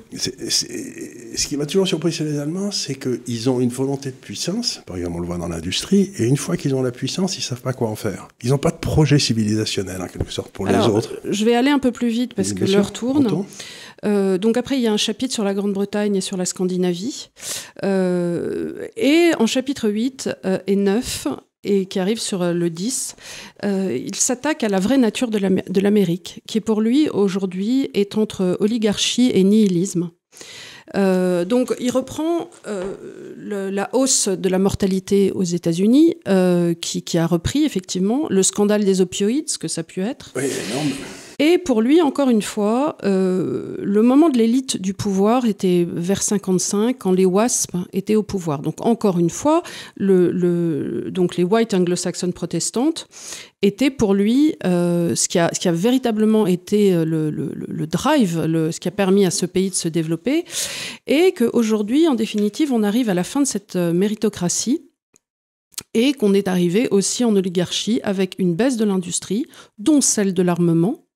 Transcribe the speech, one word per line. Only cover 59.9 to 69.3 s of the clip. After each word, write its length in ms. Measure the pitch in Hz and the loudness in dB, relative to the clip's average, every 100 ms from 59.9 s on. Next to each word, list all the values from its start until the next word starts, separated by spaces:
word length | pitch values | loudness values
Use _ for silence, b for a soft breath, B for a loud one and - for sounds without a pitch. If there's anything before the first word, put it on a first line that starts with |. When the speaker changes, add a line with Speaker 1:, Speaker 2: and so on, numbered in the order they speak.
| 165 160 165 - 311 349 B B B B B - | -2 -2 -2 -2 -2 -2 B B B B B 0
Speaker 2:
et 280 | 269 370 359 | 2 4 2
qu'aujourd'hui, 720 | 233 - 220 220 208 269 339 | 0 2 2 0 2 2 4
en 60 | |
définitive, 580 | 240 214 208 208 208 302 | 2 0 0 0 0 0
on 100 | 240 | 2
arrive 280 | 208 220 233 | 2 2 2
à 40 | |
la 100 | 180 | 0
fin 180 | 180 277 | 0 0
de 40 | 285 | 0
cette, 300 | 202 - 185 | -2 -6 -2
euh, 160 | 170 | 0
méritocratie, 920 | 170 208 208 214 - 175 - - 302 - _ _ _ _ _ _ _ _ - - | 2 0 0 -2 -2 -2 -2 -2 -2 -4 _ _ _ _ _ _ _ _ -18 -4
et 220 | 226 254 | 0 2
qu'on 180 | 277 208 | 2 2
est 160 | 196 196 | 2 2
arrivé 400 | 180 175 185 262 | 2 2 2 2
aussi 340 | 202 185 - | 2 0 0
en 120 | 240 202 | 2 2
oligarchie 640 | 185 175 175 - - 240 | 0 0 -2 -2 -2 -2
avec 340 | - 190 190 - | -2 -2 -2 0
une 160 | 185 | 0
baisse 240 | 170 254 233 | 2 0 0
de 60 | 220 | 0
l'industrie, 580 | 190 180 - - | 0 -2 -6 -4